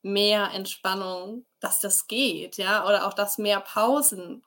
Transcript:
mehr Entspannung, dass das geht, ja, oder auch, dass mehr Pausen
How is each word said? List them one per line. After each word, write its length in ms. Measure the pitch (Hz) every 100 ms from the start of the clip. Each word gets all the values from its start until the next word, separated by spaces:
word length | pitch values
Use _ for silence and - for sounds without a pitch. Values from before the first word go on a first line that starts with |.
mehr 500 | 196 202 208 208 202
Entspannung, 920 | 196 190 - 190 190 185 180 190 233 - _
dass 200 | - -
das 280 | 202 - -
geht, 500 | 226 262 156 175 -
ja, 280 | 190 208 190
oder 200 | 202 190
auch, 60 |
dass 240 | 196 202 -
mehr 220 | 208 202
Pausen 840 | - 214 226 285 - 185 175 240